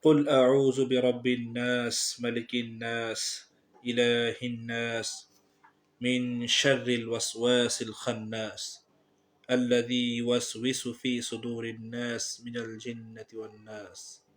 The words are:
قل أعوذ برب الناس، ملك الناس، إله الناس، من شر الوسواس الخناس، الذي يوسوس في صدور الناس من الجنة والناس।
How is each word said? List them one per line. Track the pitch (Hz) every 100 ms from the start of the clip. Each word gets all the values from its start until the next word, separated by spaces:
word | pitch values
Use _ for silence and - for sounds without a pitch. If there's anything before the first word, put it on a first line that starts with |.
قل | 160 151 147
أعوذ | 135 127 139 135 131 127
برب | 127 127 120 123
الناس، | 123 117 117 123 123 120 - - -
ملك | 120 120 117
الناس، | 123 117 113 117 117 113 110 - - - _ _ _ 123
إله | 120 120 117 117 113
الناس، | 123 117 117 117 117 117 110 - - _ _ _ _ _ _ _
من | 123 127 123 120 120
شر | - 139 131 117
الوسواس | 120 113 113 - 113 120 123 117 -
الخناس، | 113 107 - 110 107 110 107 95 - - _ _ _ _ _ _ -
الذي | 127 123 123 120 123 120 120
يوسوس | 120 120 117 113 123 127 127
في | 117 131 123
صدور | 117 113 120 117
الناس | 113 113 113 120 120 117 - -
من | 120 120
الجنة | 113 110 123 117 113 113 107
والناس। | 113 110 107 107 107 98 82 - - _